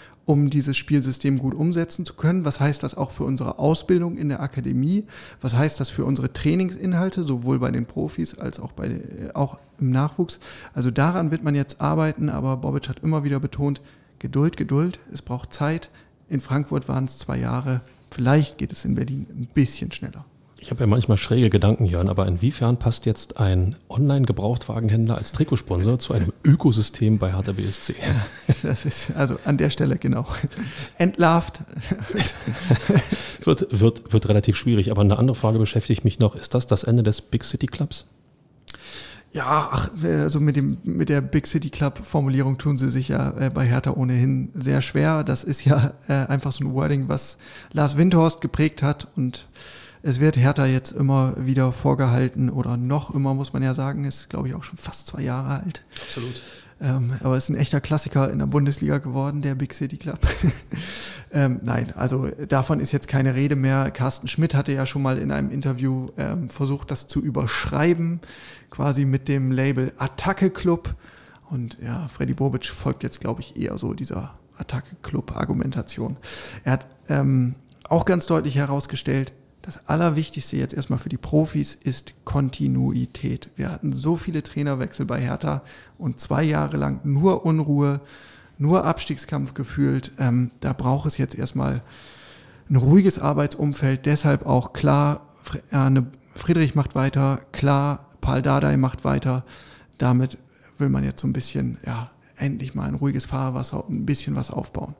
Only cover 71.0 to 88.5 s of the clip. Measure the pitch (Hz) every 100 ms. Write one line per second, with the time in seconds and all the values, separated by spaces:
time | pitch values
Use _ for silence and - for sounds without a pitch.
71 | - - - - - 135 117 - 117 117
72 | 147 - 131 135 135 127 - - 139 131
73 | - - 123 117 - - - - - -
74 | 131 - 135 - _ - - 127 - 180
75 | - 143 - - - - 135 127 - -
76 | 117 135 - - - 107 - 131 - -
77 | - 143 139 131 123 135 - - - 165
78 | 180 175 - 160 151 135 139 139 - 135
79 | - 135 131 - _ _ - - - 156
80 | 170 151 156 151 - 143 131 - - 135
81 | - 135 - 151 160 151 143 - - 127
82 | - - - 139 131 - 139 127 131 123
83 | 123 - 135 - - - 139 170 147 131
84 | 147 170 - 151 - 147 147 135 127 -
85 | 135 123 127 139 151 143 - - - -
86 | 151 - - 143 156 151 147 147 143 135
87 | 147 139 190 185 165 156 151 143 143 139
88 | - - - - -